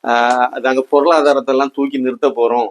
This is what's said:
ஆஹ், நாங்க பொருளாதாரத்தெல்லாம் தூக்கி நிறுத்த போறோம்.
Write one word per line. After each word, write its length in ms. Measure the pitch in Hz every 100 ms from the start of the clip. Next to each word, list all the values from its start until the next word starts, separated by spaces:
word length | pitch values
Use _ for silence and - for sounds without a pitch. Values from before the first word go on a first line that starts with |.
ஆஹ், 440 | 120 120 120 123 123 131
நாங்க 220 | 127 131 131
பொருளாதாரத்தெல்லாம் 880 | 147 147 160 147 135 127 131 139
தூக்கி 260 | 143 139 135
நிறுத்த 280 | 127 120 139
போறோம். 420 | 120 117 120 107